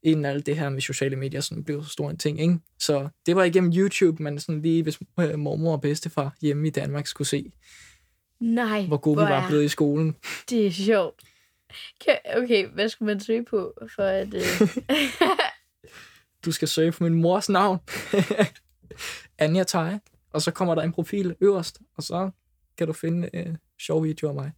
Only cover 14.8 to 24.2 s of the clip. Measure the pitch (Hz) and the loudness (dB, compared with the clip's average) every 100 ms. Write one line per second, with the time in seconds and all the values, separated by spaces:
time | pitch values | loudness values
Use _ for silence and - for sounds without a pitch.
14.8 | - 294 277 - 349 370 330 - _ _ | -2 0 0 0 2 2 -2 -6 _ _
15.8 | - - - _ _ _ - 156 156 - | -20 -20 -20 _ _ _ -6 -4 -2 2
16.8 | 160 165 170 165 165 185 196 190 202 185 | 2 2 2 4 4 2 2 2 2 0
17.8 | - - - 202 - 202 202 - _ _ | -4 -12 -2 0 4 6 6 2 _ _
18.8 | - - - - - - 156 175 185 180 | -20 -14 -12 -14 -18 0 2 4 2 0
19.8 | 165 208 _ _ _ 151 151 - 185 165 | -2 -6 _ _ _ -2 -2 0 0 2
20.8 | 160 165 165 202 185 - 196 196 170 - | 0 -2 -4 -2 -2 2 2 2 -2 -12
21.8 | - - - 175 190 - _ _ _ - | -20 -12 -6 -4 -4 -8 _ _ _ -6
22.8 | 165 160 165 170 170 175 170 165 _ _ | -4 -2 -2 -2 -2 -6 -8 -10 _ _
23.8 | - 160 160 156 | -2 0 0 -2